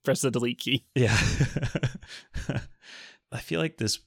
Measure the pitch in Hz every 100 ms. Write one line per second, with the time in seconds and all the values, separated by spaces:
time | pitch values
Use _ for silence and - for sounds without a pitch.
0 | - 131 135 120 120 123 - 135 _ 127
1 | 117 104 92 - 131 - - - - -
2 | - - - - - - - - - -
3 | - - _ 120 - - 160 - 110 -